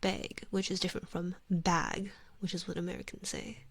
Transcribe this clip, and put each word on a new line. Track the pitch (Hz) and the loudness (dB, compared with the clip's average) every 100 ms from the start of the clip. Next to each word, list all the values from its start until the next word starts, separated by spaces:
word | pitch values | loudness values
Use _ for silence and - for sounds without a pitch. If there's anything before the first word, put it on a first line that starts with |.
Bag, | 190 185 - - - | 2 0 -2 -6 -4
which | 196 190 | 0 0
is | 190 | 2
different | 185 202 - | 2 0 -4
from | - 170 185 - | -2 -2 -4 2
bag, | 180 165 170 - - 202 - - - | 4 6 6 6 0 -4 -6 -18 -4
which | 190 | -2
is | 180 175 | -2 -2
what | 165 | -2
Americans | 175 - - - - | -2 -2 -6 -8 -6
say. | - - - - | -6 -6 -10 -14